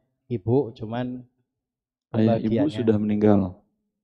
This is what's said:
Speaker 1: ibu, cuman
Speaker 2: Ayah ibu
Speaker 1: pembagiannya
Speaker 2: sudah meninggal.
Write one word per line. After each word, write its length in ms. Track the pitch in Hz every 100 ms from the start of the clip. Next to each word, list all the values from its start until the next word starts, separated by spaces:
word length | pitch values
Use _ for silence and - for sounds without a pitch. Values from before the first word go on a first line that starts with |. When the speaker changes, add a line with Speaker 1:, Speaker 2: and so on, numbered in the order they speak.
| _ _ -
Speaker 1:
ibu, 400 | 117 113 131 113
cuman 540 | 117 110 120 127 127 123 _ _ _ _ _ _ _ _
Speaker 2:
Ayah 240 | 117 110 113
ibu 160 | 110
Speaker 1:
pembagiannya 160 | 113 147
Speaker 2:
sudah 240 | - 113 104
meninggal. 440 | 107 104 107 101 95 - _ _ _ _